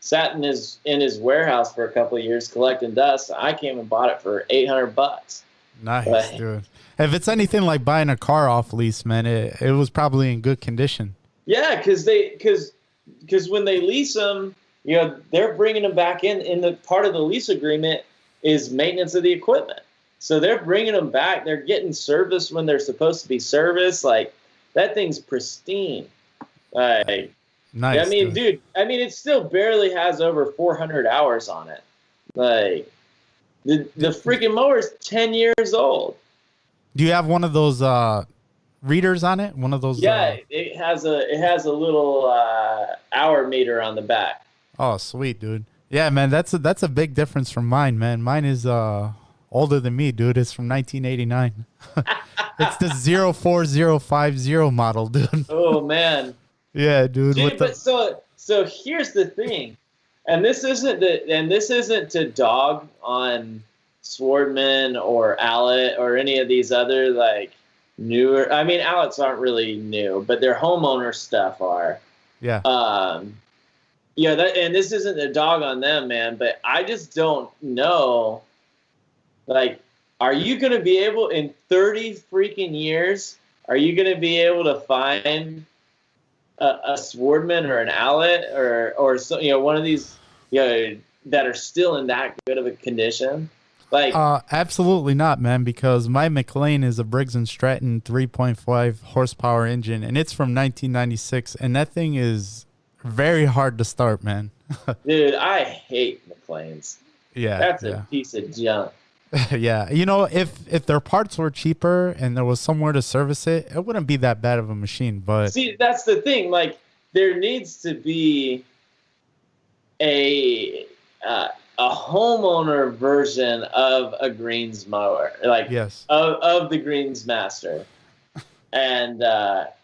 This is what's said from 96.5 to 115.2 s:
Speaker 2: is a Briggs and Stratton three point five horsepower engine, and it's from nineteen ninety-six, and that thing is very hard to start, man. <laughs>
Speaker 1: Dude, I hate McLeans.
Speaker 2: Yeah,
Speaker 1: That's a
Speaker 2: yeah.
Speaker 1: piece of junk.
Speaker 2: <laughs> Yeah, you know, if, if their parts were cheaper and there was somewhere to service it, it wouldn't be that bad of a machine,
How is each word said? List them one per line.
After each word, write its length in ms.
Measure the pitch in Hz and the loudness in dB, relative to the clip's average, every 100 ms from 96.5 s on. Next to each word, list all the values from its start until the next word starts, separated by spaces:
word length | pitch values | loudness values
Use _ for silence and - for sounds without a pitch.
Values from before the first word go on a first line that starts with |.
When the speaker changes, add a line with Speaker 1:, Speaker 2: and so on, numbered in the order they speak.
| 139 147 143 | 0 2 2
Speaker 2:
is 160 | 127 113 | 2 0
a 60 | 110 | -2
Briggs 280 | 127 131 | -2 -2
and 140 | 120 113 | -2 -4
Stratton 540 | - 131 131 127 117 | -2 -2 0 -2 -4
three 260 | - 123 127 | -2 -2 -2
point 320 | - 127 113 | -2 -2 -2
five 400 | - 120 120 107 | -2 0 0 -2
horsepower 640 | - 135 127 - 120 117 117 | -4 -2 0 -2 0 2 0
engine, 380 | 120 110 113 | -2 -4 -6
and 140 | 113 135 | -2 -2
it's 160 | 160 | -2
from 200 | - 131 | -2 -2
nineteen 380 | 127 135 - 131 | 0 0 -2 -2
ninety-six, 640 | 123 120 113 - 127 - - | -2 -2 -4 -4 -6 -6 -6
and 180 | 127 131 | -2 0
that 100 | 151 | -2
thing 220 | 170 160 139 | -2 -2 0
is 500 | 120 110 95 110 - _ _ _ 117 | 0 -2 -4 -14 -20 _ _ _ -6
very 400 | 113 151 165 143 | 0 2 4 4
hard 320 | 127 135 113 | 4 0 0
to 80 | 113 | -4
start, 360 | - 120 107 | 0 0 0
man. 300 | 107 101 104 - - 143 | -2 -6 -8 -14 -14 -10
<laughs> 280 | - 120 147 | -8 -6 0
Speaker 1:
Dude, 260 | 156 143 131 | 4 4 2
I 280 | 175 190 | 0 0
hate 580 | 123 - - 127 120 - 87 | -2 -8 -6 -2 -2 -4 -18
McLeans. 680 | 87 - 80 80 78 - - _ _ _ | -20 -14 -12 -12 -14 -18 -20 _ _ _
Speaker 2:
Yeah, 240 | 127 113 95 | -6 -4 0
Speaker 1:
That's 260 | 175 156 | 0 0
a 60 | 113 | -6
Speaker 2:
yeah. 120 | 101 104 | -8 -6
Speaker 1:
piece 220 | 143 - | -8 -6
of 200 | 107 - | -10 -10
junk. 380 | 113 113 104 92 - _ _ _ | -4 -2 -2 -4 -12 _ _ _
Speaker 2:
<laughs> 200 | 147 117 | -4 -2
Yeah, 400 | 123 117 110 101 | -2 0 0 0
you 160 | 151 185 | 0 2
know, 160 | 196 | 2
if, 280 | 185 170 165 - - | 2 0 -2 -6 -4
if 140 | 165 - | -4 0
their 120 | 147 | -2
parts 380 | - 196 214 - | 0 0 0 -4
were 140 | 160 | -6
cheaper 640 | - 160 156 175 180 180 170 | -2 -4 0 2 2 0 -2
and 160 | 127 123 | -4 0
there 80 | |
was 160 | 123 123 | 0 0
somewhere 340 | - 156 151 | -2 0 0
to 80 | 143 | 0
service 420 | - 135 143 143 165 | 0 -2 0 -2 -2
it, 220 | 165 156 160 | -2 -2 -8
it 100 | 202 | -4
wouldn't 220 | 220 143 | -4 -2
be 80 | 139 | 0
that 240 | 123 110 | 2 0
bad 160 | 120 120 | 0 0
of 140 | 110 | -2
a 40 | 104 | -6
machine, 440 | 101 - 123 101 | -8 -4 -4 -4